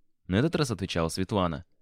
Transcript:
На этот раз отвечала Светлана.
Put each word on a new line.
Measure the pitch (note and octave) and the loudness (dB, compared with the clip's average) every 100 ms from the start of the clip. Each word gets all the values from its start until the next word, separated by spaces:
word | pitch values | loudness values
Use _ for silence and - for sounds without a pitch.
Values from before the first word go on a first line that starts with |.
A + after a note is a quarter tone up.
| _ _ - | _ _ 0
На | F#2 | 2
этот | D#3 | 2
раз | - C3+ | 2 0
отвечала | G2 F#2+ - E2 | -2 -2 0 -2
Светлана. | - F#2+ G#2+ F2+ D2+ - _ | -2 -2 0 0 -2 -10 _